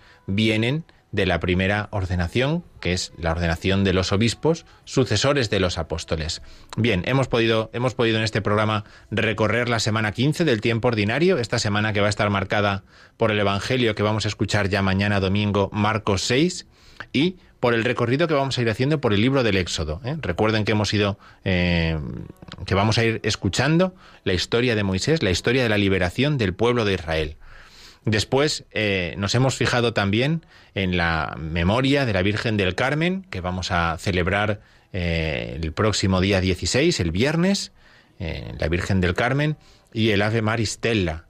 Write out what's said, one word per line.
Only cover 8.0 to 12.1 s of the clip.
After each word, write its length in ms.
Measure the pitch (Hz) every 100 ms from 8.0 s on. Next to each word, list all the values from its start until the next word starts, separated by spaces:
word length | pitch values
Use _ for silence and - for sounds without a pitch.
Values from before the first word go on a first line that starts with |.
| 113 110
en 60 |
este 180 | 110 113
programa 420 | 101 104 107 107 - - -
recorrer 580 | 113 110 104 104 113 120
la 80 | 117
semana 320 | 110 110 107
quince 320 | 101 139 151
del 160 | 160 110
tiempo 280 | 117 113 123
ordinario, 500 | 107 101 135 180 156
esta 220 | 113 117
semana 340 | 107 104 107
que 80 | 104
va 60 |
a 20 |
estar 220 | 104